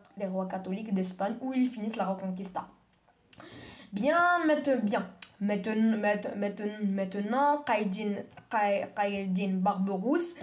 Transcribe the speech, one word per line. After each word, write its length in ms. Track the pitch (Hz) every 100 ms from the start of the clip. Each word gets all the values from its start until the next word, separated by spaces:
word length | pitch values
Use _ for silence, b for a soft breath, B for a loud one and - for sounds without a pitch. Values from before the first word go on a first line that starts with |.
| - -
les 80 | 196
rois 220 | 185 185
catholiques 460 | 185 185 196 220
d'Espagne, 420 | 190 185 - 196 233
où 120 | 262
ils 160 | 262 247
finissent 260 | 220 208 220
la 100 | 190
Reconquista. 640 | 190 190 185 196 - - - _ _ _ _ _ - B B B B B
Bien, 500 | 196 254 339 349 349 311
mainte-, 360 | 294 285 254
bien. 240 | 208 214 185 - - -
Mainte-, 280 | 202 202 220
mainte-, 680 | 214 220 220 208 208 - 202
mainte-, 280 | 202 202 208 214
maintenant, 760 | 208 196 190 202 208 247 285 294
Qaïdine, 640 | 294 214 208 190 208 202 - - -
Qaï-, 380 | 226 208 202 185 -
Qaïdine 640 | 202 196 196 185 196 190
Barberousse, 760 | 196 190 196 190 220 339 339 -